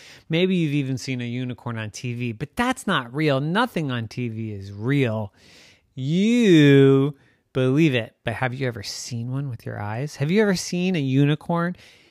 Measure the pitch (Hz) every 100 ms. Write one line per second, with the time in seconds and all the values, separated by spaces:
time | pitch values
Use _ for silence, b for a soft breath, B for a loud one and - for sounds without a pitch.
0 | B B B 160 185 185 160 147 131 127
1 | - 127 120 123 127 123 123 113 110 -
2 | 123 120 123 110 147 - 240 254 - 160
3 | 120 131 156 135 147 190 247 185 147 123
4 | 113 - 120 110 110 101 98 101 113 143
5 | 123 110 104 _ b b b b b -
6 | 131 170 214 240 220 160 143 139 135 135
7 | 139 147 b b b 131 131 139 160 127
8 | 110 _ - 107 127 127 131 113 98 -
9 | - 117 117 131 143 117 120 113 104 113
10 | 147 - 143 202 208 180 - 175 180 180
11 | 135 131 143 151 - 170 170 175 b b
12 | b